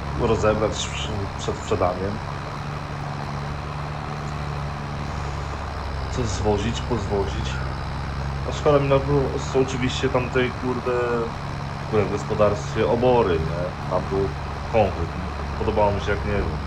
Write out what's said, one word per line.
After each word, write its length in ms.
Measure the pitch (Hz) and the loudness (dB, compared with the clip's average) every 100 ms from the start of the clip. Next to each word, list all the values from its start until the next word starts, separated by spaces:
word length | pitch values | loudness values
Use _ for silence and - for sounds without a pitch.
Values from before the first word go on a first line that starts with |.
| - - | -4 0
rozebrać 520 | 120 107 107 104 104 | 2 4 4 4 2
przy-, 360 | - - - - 101 98 - | 0 -4 -4 -4 -4 -4 -4
przed 180 | - 98 | -4 -4
sprzedaniem? 600 | - 104 90 92 98 107 71 71 71 71 73 71 71 71 71 71 71 71 71 71 73 73 73 73 73 73 73 73 73 73 71 71 71 71 73 71 71 71 69 73 - - - - - | -2 2 2 2 -2 -4 -6 -6 -6 -6 -6 -6 -6 -6 -4 -4 -4 -4 -4 -4 -6 -6 -6 -6 -6 -6 -4 -4 -4 -4 -4 -6 -6 -6 -4 -4 -4 -4 -6 -6 -6 -6 -6 -4 -4
Co 100 | 127 | -2
zwozić, 560 | 110 98 104 101 107 - | -2 0 2 2 2 -2
pozwozić? 720 | - 117 95 101 95 - 65 65 65 - 65 - - - - - - | -2 -2 0 0 0 -2 -2 -2 -4 -4 -4 -4 -4 -4 -4 -4 -4
A 40 | |
szkoda 260 | - 151 143 | 0 4 4
mi 100 | 139 | 6
na, 80 | 135 135 143 127 139 - 135 | 4 4 2 2 0 0 2
oczywiście 460 | 135 127 123 - 131 | 2 2 0 0 0
tamtej, 420 | 127 120 127 127 | 0 0 2 0
kurde, 480 | - 127 123 123 123 120 120 113 - - - - - - | 0 -2 0 0 0 2 0 0 -4 -6 -4 -4 -6 0
kurde, 160 | 107 95 | 2 2
w 60 | |
gospodarstwie 800 | 101 - 107 104 101 - 110 107 | 0 0 4 4 4 -2 0 2
obory, 420 | 117 127 120 101 | 4 6 6 6
nie? 580 | 80 71 87 90 - - | 4 2 0 -2 -4 -2
Tam 120 | 90 73 | -2 0
był 180 | 98 95 - - - - | 0 0 -2 -6 -6 0
konkret. 360 | 113 98 87 80 - - - - - | 4 4 2 -2 -2 -4 -4 -4 0
Podobało 340 | 107 104 104 | 2 4 4
mi 80 | 98 | 4
się 100 | 101 | 2
jak 140 | 101 | 0
nie 80 | 104 | 2
wiem. 260 | 101 90 - | 0 0 -2